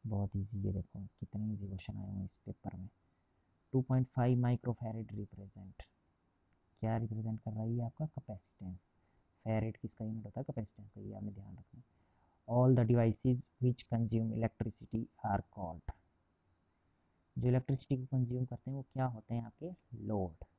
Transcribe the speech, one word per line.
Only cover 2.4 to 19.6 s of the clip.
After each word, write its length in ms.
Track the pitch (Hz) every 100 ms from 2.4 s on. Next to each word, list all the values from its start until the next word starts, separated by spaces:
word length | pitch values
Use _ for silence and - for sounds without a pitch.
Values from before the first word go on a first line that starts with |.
| -
paper 300 | - - 92
में। 120 | 95 _ _ _ _ _ _ _ _
two 80 | 131 127
point 180 | 131 127
five 240 | - 123 123
microfarad 720 | 120 123 - 113 113 110 107
represent, 680 | 104 104 - 98 98 95 - - _ _ _ _ _ _ _ _ _
क्या 160 | 110 113
represent 440 | 113 110 113 110
कर 120 | -
रही 240 | 107 113 120
है? 60 | 117
आपका 200 | - 156
capacitance। 840 | - - 101 - _ 95 92 _ _ _ _ _ _
Farad 320 | 113 110 110 -
किसका 280 | 110 -
unit 200 | 110 110
होता 160 | 104 120
है? 40 |
capacitance 460 | 139 120 107 - 104
का, 100 | 104
ये 140 | 101
आपने 180 | 104 104
ध्यान 240 | 95 98 95
रखना। 260 | - - - _ _ _ _ _ -
All 300 | 120 127 123
the 80 | 117
devices 520 | 120 113 110 131 123 - _
which 200 | 127 123 -
consume 400 | 117 113 113 113 113
electricity 680 | 113 _ 113 - - 113 - _ 107
are 100 | 98 - -
called, 340 | 90 82 - - _ _ _ _ _ _ _ _ _ _ _ _ _ -
जो 120 | 120
electricity 480 | 127 127 139 - 131
को 200 | 127 131
consume 280 | 120 123
करते 260 | 127 120 -
हैं 60 | 139
वो 80 | 131
क्या 140 | 131 131
होते 280 | 110 -
हैं? 80 | 117
आपके 260 | 113 _